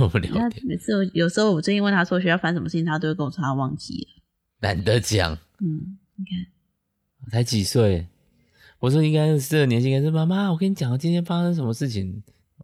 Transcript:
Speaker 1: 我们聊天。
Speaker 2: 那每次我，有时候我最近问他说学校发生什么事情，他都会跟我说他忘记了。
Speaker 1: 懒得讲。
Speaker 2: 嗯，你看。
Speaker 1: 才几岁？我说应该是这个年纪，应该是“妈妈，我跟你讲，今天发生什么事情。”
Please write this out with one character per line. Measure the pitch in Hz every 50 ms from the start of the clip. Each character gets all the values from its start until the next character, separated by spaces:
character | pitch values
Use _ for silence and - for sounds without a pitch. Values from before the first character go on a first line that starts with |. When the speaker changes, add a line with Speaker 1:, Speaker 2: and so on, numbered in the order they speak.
Speaker 1:
我 | 131 90
们 | - 107 85
聊 | - -
天。 | 208
Speaker 2:
那 | 233 240 220 - - -
每 | -
次 | 180 - - 214
我， | 196 196 185 -
有 | 165 170 170
时 | 175 208
候 | 214 220 190
我 | 151
最 | - 190 202
近 | 208 202
问 | 202 196
他 | 185 175
说 | - 185 180
学 | 185 175
校 | 165 185
发 | - 165
生 | 175
什 | 165
么 | - 160
事 | -
情， | 165 165
他 | 175 156
都 | 156 147 156
会 | 160
跟 | 185 147
我 | 139
说 | 165 - 151
他 | 135 131
忘 | 139 135 127 147
记 | - - - - - -
了。 | - _ _ _ _ _ _ _ _ _ _
Speaker 1:
懒 | - 98 95 82 87
得 | 110 113 120
讲。 | - - 110 101 90 82 78 80 - _ _ _
Speaker 2:
嗯， | 202 165 156 156 156 185 196 - _ _ _
你 | - 190
看。 | - 185 180 180 - _ _ _ _ _ _ _ _ _ _ _ _ _ _ 127 110
Speaker 1:
才 | 107 117 120
几 | 117 120 107 95
岁？ | - - 127 113 101 92 82 85 - - _ _ _ _ _ _ _ _ _ - - _ _
我 | - 127
说 | 139 156 156
应 | 156 156
该 | 156 151 156 156
是 | 143 131 -
这 | 151 156
个 | 143
年 | 127 117 117
纪， | 123 135
应 | 135
该 | 135
是 | 143 156
“妈 | 160 160 160
妈， | 170 185 196 202 196 170
我 |
跟 | 160 190 196
你 | 196
讲， | - 139 123 123
今 | 135 165 165 170
天 | 175 170
发 | 170 175 175 175
生 | 175 175
什 | 160 131
么 | 113 117
事 | - 147 131
情。” | 110 101 95 92 95 107 - - _ _ _ _ _ _